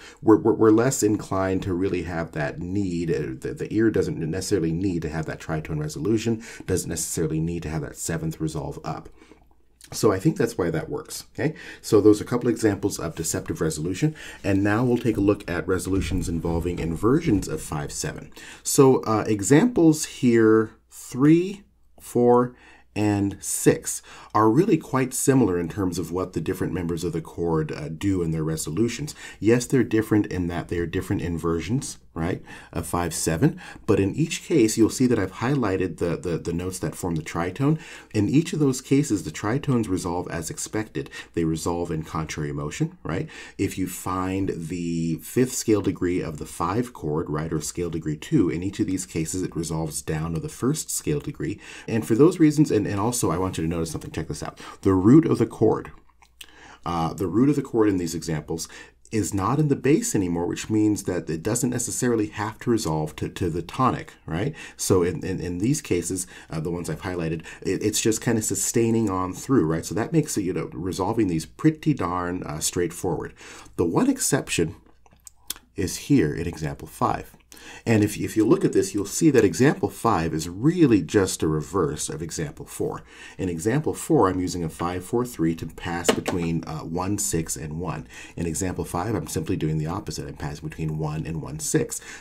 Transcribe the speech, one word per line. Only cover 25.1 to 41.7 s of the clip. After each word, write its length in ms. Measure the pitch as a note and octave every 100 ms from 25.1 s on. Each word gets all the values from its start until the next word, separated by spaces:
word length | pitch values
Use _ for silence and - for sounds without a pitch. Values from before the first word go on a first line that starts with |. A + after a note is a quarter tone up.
similar 460 | - - C3 G#2+ F2
in 100 | E2
terms 300 | - F#2 E2+
of 120 | D#2+
what 220 | F2+ F2+
the 80 | F2
different 320 | D#2+ F2 F#2
members 320 | F2+ E2+ E2+
of 80 | F2
the 80 | E2
chord, 520 | D#2 - E2+ D#2+ D2+
uh, 160 | D2+ D2+
do 340 | D#2 G2+ F#2+
in 80 | E2
their 140 | D#2+
resolutions. 680 | D#2 D#2 - D#2+ A#2+ - D3 - - -
Yes, 280 | G2+ A#2+ -
they're 180 | C3+
different 420 | G#2+ A2 G#2+ G#2+ G2+
in 200 | F2+ E2+
that 200 | E2+ D2+
they're 180 | F2 E2+
different 360 | F#2 - F#2+
inversions, 760 | E2+ E2 E2 E2 E2 C3 - - -
right, 300 | - E2 - - - -
of 140 | - E2
five 280 | F2 E2+
seven, 460 | - - E2 C#3+ - - - -
but 140 | F#2+
in 140 | G2
each 300 | G2+ E3 -
case, 320 | - E3 A2 A2+
you'll 140 | G#2
see 160 | - B2+
that 120 | A2
I've 140 | F#2
highlighted 680 | - A#2 C#3+ G#2+ F#2+ F#2 E2
the, 180 | F2 E2
the, 220 | F2 D#2
the 140 | F2
notes 260 | E2+ F2+ F#2
that 160 | D#2
form 220 | - F2+ D#2+
the 60 |
tritone. 560 | D2+ F2 F2+ - C#3 D#3+ - - -
In 140 | G#2+ -
each 240 | C#3 E3+
of 60 | D3+
those 240 | C#3+ B2+
cases, 420 | - C3+ D3+ G2+
the 60 | D#2
tritones 580 | - G#2 C3+ C#3+ B2 G#2+
resolve 400 | F#2 F2 F2 F2+
as 200 | E2+ D#2+
expected. 580 | - - A2 A2 - C#2 - -
They 120 | E2+
resolve 460 | E2 D#2+ F2